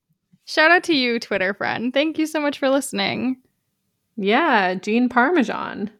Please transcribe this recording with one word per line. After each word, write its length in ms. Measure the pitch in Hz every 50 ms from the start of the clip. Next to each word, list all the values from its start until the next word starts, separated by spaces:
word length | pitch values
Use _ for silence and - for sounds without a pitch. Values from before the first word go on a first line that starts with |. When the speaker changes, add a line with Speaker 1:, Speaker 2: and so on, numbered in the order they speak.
| _ _ _ _ _ _ _ _ _
Speaker 1:
shout 260 | - - 320 311 320
out 120 | 349 370 349
to 100 | - 320
you, 240 | 262 254 240 233 233
Twitter 340 | - - 208 190 185 190 202
friend. 400 | - - - 110 - 226 254 -
Thank 240 | 277 302 320 294
you 80 | 311 311
so 140 | 311 - 311
much 180 | 294 294 285
for 120 | - 277 262
listening. 680 | 269 285 - - - 202 196 - - 214 226 254 262 - _ _ _ _ _ _ _ _ _ _ _ _ _ _ _
Speaker 2:
Yeah, 580 | 220 190 196 220 277 339 311 247 208 190 180 185
Jean 360 | 190 - 208 220 240 247 240
Parmesan. 800 | - 240 247 302 359 311 233 - - - - - - - 226 226 -